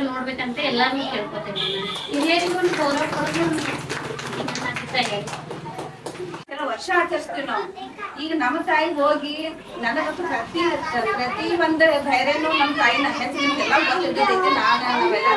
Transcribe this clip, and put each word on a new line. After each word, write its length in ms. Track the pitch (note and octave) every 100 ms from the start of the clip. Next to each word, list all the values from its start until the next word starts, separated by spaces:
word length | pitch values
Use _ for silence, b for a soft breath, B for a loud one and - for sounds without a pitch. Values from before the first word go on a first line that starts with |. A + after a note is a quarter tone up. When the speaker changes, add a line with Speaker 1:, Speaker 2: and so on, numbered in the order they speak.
| C4
Speaker 1:
ನೋಡ್ಬೇಕಂತ 480 | B3+ B3+ B3+ B3 A#3+ C#4+
ಎಲ್ಲಾರ್ನು 360 | A#3+ B3+ C4+ -
ಕೇಳ್ಕೊತೇನೆ. 500 | G#3 G3+ G#3 G#3 F#3+ F#3+ F#3+ F#3+ - -
ಹಿರಿಯರಿಗೂ 460 | C#4+ D#4+ E4+ F4 F4
ಒಂದು 160 | F4 D#4
ಗೌರವ 260 | C#4+ C#4+ D#4
ಕೊಡೋದು 300 | D4+ D4 E4
ನನ್ನ 1200 | E4 D4+ D4 - - - - - - - - - B5+
ಅಭಿಪ್ರಾಯ. 500 | - - B3+ A3+ G3+ - - - - - F#4 - - - - F4+ D#4+ -
Speaker 2:
ಕೆಲವು 200 | C#4 C#4
ವರ್ಷ 160 | A3+ - F4
ಆಚರಿಸ್ತೀವಿ 460 | E4 D#4 - C#4 -
ನಾವು. 140 | G4 F4+ - - - G4+ -
ಈಗ 80 | D#4+ D#4+
ನಮ್ಮ 160 | B3 D#4+ F#4
ತಾಯಿ 180 | D#4 E4 D4
ಹೋಗಿ 340 | C#4+ D4 D4 D4+ D#4+ - - -
ನನಗಂತೂ 400 | A#3 D4 D#4 F4+ C#4
ಪ್ರತಿ, 320 | B3 A3+ E4 E4+ C#4 - A#3+ G#4+ G#4
ಪ್ರತಿ 300 | - - E4 E4+
ಒಂದು 220 | D#4+ D#4 D#4+ C#4+ C#4+
ಧೈರ್ಯನೂ 420 | B3+ C4+ D4+ D#4 D4
ನಮ್ಮ 120 | C#4+ C#4
ತಾಯಿನ 260 | C#4 C#4 C#4+ -
ಹೆಚ್ಚು 200 | C4 -
ನಿಮ್ಗೆಲ್ಲ 300 | C#4+ - A4+ - -
ಗೊತ್ತಿದ್ದೈತಿ. 600 | F#4 E4+ - - F#4+ - C#4+
ನಾನು 220 | - - -
ನಾವೆಲ್ಲ 340 | - F4+ G#4 C#5